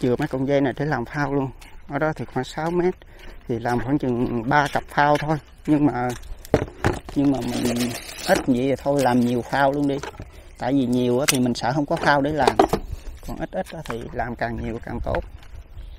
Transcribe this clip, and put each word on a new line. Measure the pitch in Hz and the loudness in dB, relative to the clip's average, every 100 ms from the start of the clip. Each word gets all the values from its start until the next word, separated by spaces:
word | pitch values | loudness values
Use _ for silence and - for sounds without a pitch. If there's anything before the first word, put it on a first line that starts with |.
chừa | 127 120 | 0 0
mấy | 147 | -2
con | 131 135 | -2 2
dây | 143 | 2
này | 139 - | 2 0
để | |
làm | 143 131 | -2 -2
phao | 117 151 143 | -4 -2 0
luôn. | 143 135 - - - - | 0 -2 -6 -18 -18 -8
Ở | 143 | -2
đó | 156 151 | -2 -2
thì | |
khoảng | 123 131 | -6 -6
sáu | 123 - 160 | -6 -4 -2
mét, | 175 175 180 - - - - - | 2 0 0 -10 -18 -16 -12 -6
thì | 117 | -2
làm | 120 120 | 0 0
khoảng | 113 143 | 2 0
chừng | 135 120 120 120 113 | 2 0 0 0 2
ba | 147 143 | 2 4
cặp | - - | 0 -2
phao | - 147 147 | 2 4 4
thôi. | 147 156 - - - | 2 -2 -4 -8 2
Nhưng | 151 143 | 4 4
mà, | 123 123 123 - - - - - - - - - | 2 -2 -4 -10 -14 -2 -2 -2 -4 -4 -4 -4
nhưng | - 143 | 0 2
mà | 131 | 2
mình | 123 120 120 120 120 117 - - - | -2 -2 -2 0 -2 -4 -10 -6 2
ít | 196 - | 2 4
vậy | 123 | 2
thì | 135 127 | 2 0
thôi, | 143 143 | 2 4
làm | 131 123 | 4 4
nhiều | 120 123 | 4 2
phao | 113 131 139 | 0 2 4
luôn | 143 143 | 4 0
đi. | 139 - - - - - - | 0 -6 -12 -14 -16 -16 -6
Tại | 120 | 0
vì | 139 123 | 2 4
nhiều | 123 123 123 | 4 4 4
á | 147 | 2
thì | 135 | 2
mình | 123 | 2
sợ | 117 113 | 0 0
không | 147 143 | 0 0
có | 165 | 2
phao | 165 143 | 4 4
để | 139 | 2
làm. | 151 135 - - - - - - - - | 2 2 4 4 2 -4 -10 -10 -12 -10
Còn | - | -8
ít | 160 | -6
ít | 185 - | -6 -6
á | 165 | -8
thì | - 117 131 | -8 -8 -6
làm | 123 117 117 | -4 -4 -2
càng | 117 113 | -4 -2
nhiều | 117 113 | -4 -6
càng | - 117 | -6 -6
tốt. | 127 139 - - - - - - - | -2 -2 -4 -14 -16 -16 -16 -16 -14